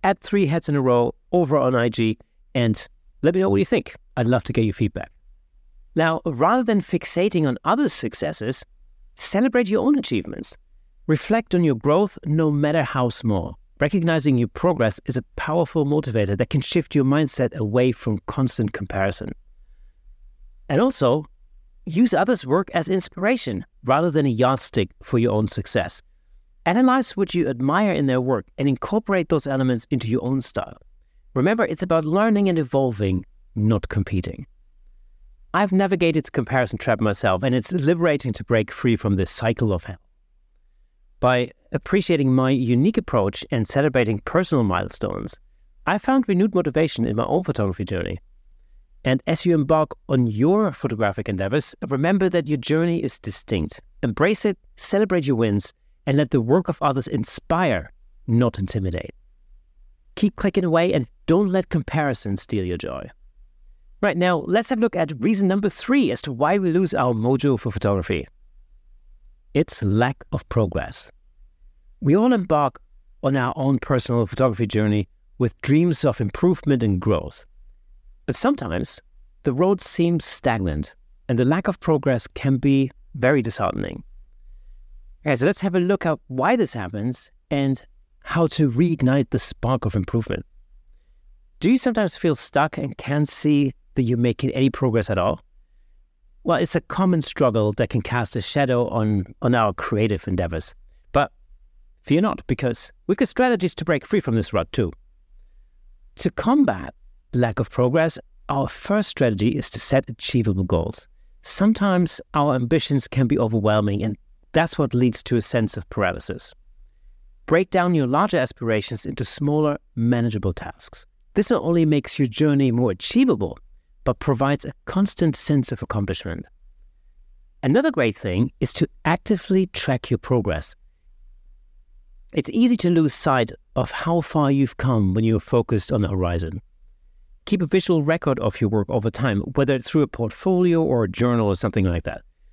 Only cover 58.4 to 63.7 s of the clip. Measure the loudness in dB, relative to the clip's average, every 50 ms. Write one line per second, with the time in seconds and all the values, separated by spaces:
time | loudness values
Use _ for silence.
58.4 | 2 2 0 -2 -4 -4 -4 -4 -4 -4 -4 -6 -8 -10 -14 _ _ _ _ _
59.4 | _ _ -20 -20 _ _ _ _ -20 -20 -20 _ _ _ _ 0 0 0 0 0
60.4 | -2 0 0 0 0 2 2 2 2 2 2 0 -2 -4 -10 _ _ 2 2 2
61.4 | 2 2 2 0 0 0 -2 -4 -2 -2 -2 -2 -2 -2 -2 -4 -4 -4 -6 -6
62.4 | -4 -4 -4 -4 -2 -2 -4 -4 -6 -8 -8 -10 -12 -14 -18 _ -20 -20 _ -20
63.4 | -20 -20 _ _ -20 -20